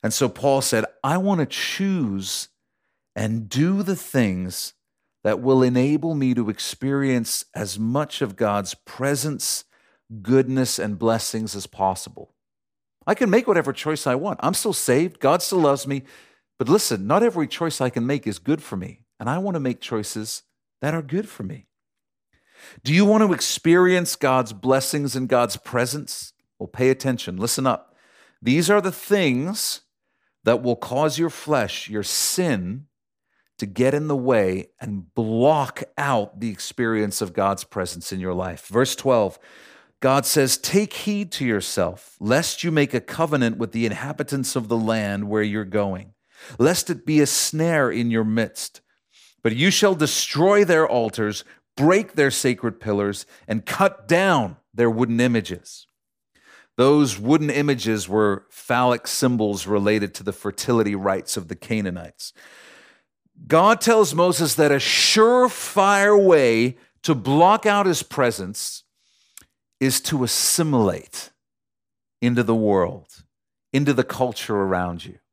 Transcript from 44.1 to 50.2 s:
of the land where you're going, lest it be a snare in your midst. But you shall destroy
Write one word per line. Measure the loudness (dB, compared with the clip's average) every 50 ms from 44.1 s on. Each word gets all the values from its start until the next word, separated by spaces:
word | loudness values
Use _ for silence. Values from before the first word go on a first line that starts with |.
| -8 -8 -6 -6 -4 -4 -4 -4 -4
of | -6 -2
the | -2 -2
land | -2 0 0 0 -2 -2 -4 -4 -6 -4 -2
where | -2 -2 -2
you're | -2 -2 -4 -6
going, | -4 -2 -2 -2 -2 -4 -8 -10 -16 _ _ _ _ _ -20 -20 -20 -2
lest | 2 2 2 2 0 -2 -6
it | -8 -6 -4
be | 0 4 4
a | 4
snare | 4 2 -2 -2 -4 -2 -2 0 0 2 2 0 0
in | 0 -2 -2 0
your | 0 0 0
midst. | 0 0 -2 -2 -4 -6 -12 -14 -14 _ -20 _ _ _ _ _ _ _ _ _ _ _ _ _
But | -4 0
you | 2 2 2
shall | 4 4 4 2 4
destroy | 2 0 0 0 -4